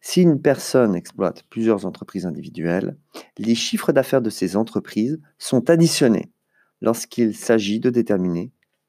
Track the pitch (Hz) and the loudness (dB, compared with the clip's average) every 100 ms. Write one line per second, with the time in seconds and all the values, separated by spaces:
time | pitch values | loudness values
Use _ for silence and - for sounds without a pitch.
0 | - - 175 143 147 135 - 131 117 87 | -2 4 4 4 2 0 0 2 2 0
1 | - - 92 - _ - 113 104 92 - | -6 -4 -4 -4 _ -4 0 0 -2 -10
2 | - 98 87 76 - - 85 87 92 95 | -12 -8 -8 -8 -12 -6 -2 -2 -4 -10
3 | _ - - - 107 117 - 220 - 139 | _ -20 -20 -8 -2 -2 -2 -4 0 0
4 | 131 135 113 - 92 95 113 107 - - | 2 0 0 -4 -2 -2 -2 -4 -4 -4
5 | 117 160 - _ - 131 117 170 165 - | -2 -4 -10 _ -2 0 4 4 4 4
6 | 135 104 - _ _ _ _ _ 113 117 | 2 2 -2 _ _ _ _ _ -2 -2
7 | - - 117 104 - 113 101 107 127 120 | -6 -2 -2 -2 0 0 2 -2 0 0
8 | 117 101 90 85 113 _ _ _ | 0 0 0 -4 -6 _ _ _